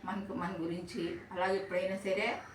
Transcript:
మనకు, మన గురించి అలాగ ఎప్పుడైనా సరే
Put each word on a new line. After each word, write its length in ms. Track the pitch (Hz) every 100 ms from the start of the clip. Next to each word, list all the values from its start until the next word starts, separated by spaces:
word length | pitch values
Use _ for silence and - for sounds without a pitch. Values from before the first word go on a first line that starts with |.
| 190
మనకు, 280 | 202 196
మన 200 | - 175 175
గురించి 560 | 165 175 175 220 170 - -
అలాగ 240 | 180 190 190
ఎప్పుడైనా 400 | - 180 190 196
సరే 400 | 196 190 226 - -